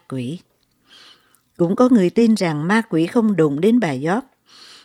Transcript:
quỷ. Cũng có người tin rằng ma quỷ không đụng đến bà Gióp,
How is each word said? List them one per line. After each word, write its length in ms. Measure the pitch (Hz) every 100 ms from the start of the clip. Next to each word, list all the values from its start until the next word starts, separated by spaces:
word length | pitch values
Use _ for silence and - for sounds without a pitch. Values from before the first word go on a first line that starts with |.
| -
quỷ. 300 | 131 123 170 - _ _ _ _ _ - _ _ _ _ -
Cũng 180 | 170 202
có 140 | 254
người 200 | 247 180
tin 260 | 226 233 214
rằng 320 | 180 151 160
ma 140 | 220 214
quỷ 180 | 160 170
không 280 | 247 220 180
đụng 260 | 156 143
đến 180 | 196 240
bà 180 | 185 127
Gióp, 280 | 151 208 - _ _ - - -